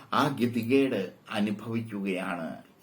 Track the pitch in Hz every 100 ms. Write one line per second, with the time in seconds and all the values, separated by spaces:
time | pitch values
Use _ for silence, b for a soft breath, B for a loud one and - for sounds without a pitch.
0 | B 107 143 139 117 117 113 135 131 107
1 | 92 - - 110 107 101 117 113 113 101
2 | 98 90 92 87 80 - - _